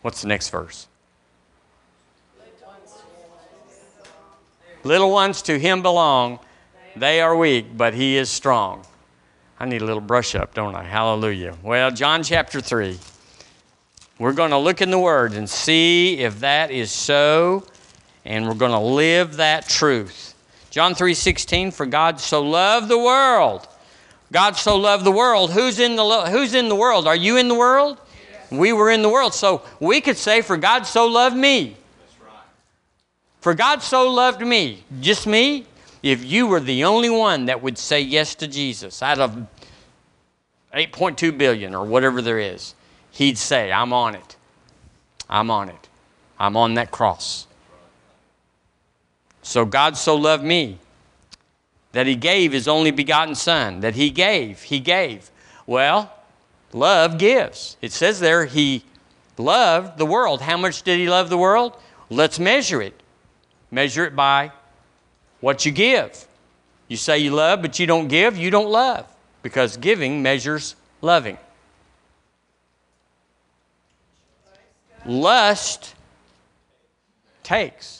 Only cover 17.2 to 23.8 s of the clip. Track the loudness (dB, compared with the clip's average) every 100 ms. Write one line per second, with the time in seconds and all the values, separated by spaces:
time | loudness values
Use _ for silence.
17.2 | 4 2 2 -2 -6 -20 _ _ _ _
18.2 | -8 -6 -4 0 0 2 0 2 2 2
19.2 | 0 0 0 0 -2 0 2 0 -4 -14
20.2 | -20 -20 _ _ -10 0 0 2 0 0
21.2 | -2 -2 -2 -2 -2 -6 -4 0 0 -2
22.2 | -2 -2 0 2 2 2 2 2 4 4
23.2 | 4 4 2 -2 -14 -20